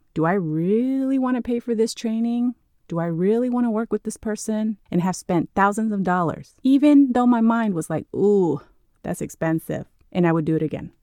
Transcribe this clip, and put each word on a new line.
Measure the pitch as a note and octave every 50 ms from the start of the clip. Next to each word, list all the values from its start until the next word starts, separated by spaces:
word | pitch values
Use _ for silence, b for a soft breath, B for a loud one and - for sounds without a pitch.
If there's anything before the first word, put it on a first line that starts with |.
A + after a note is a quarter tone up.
| _ _ -
Do | D#3+ D3+
I | E3 F#3+
really | G#3 F3 D#3 D3+ D#3+ E3+ F#3 G#3 A3+ B3 C4 C4+ C4+ C4+ C4 C4+ C4
wanna | B3+ B3+ B3+ B3 A#3
pay | B3 A#3+ A#3+
for | - - A#3
this | G#3+ A3 A#3 -
training? | - - A3+ A3 A3+ A#3 A#3 A#3 A#3+ A#3+ B3 A#3+ - _ _ _ _ _
Do | - E3 E3+
I | E3
really | E3+ E3 D#3+ F3+ G3 A3 A#3 B3 B3+
wanna | A#3+ B3 A#3+ A#3+
work | G#3+ G#3+ A#3 -
with | G#3 G#3+ -
this | A3 - -
person?" | - A3 G#3 G#3 - - A3 G#3+ A3 A3 G#3+ - _ _
And | - F3+
have | E3 F#3+ F3
spent | - - - F3 E3+ - - -
thousands | G3+ G3 G3+ G#3 A3 A3 A3
of | G#3 G3 F#3
dollars, | F3+ F3+ F#3 F3 D3+ - - C#3 - _ _ -
even | C4 C4+ C#4 C#4 D4+ D4 C#4 C#4+ B3+ A#3
though | B3 B3
my | B3 B3 A#3
mind | A3+ A3+ A3+ A#3 A3+ G#3+ F#3
was | D#3+ D#3 -
like, | E3 D3 - - -
"Ooh, | - F#3+ G#3 G#3 G3 F#3 D#3+ C#3 C#3 - _ _ _ _ _ _ _ -
that's | - E3+ - -
expensive." | C#3+ - - D#3+ D#3+ D#3+ D#3+ - - D#3 D#3 - - _ _ _ _ -
And | F#3 F3
I | E3+ D#3+
would | E3 D#3
do | D#3 D#3+
it | D#3 D#3
again. | D#3 - - E3 F3 - _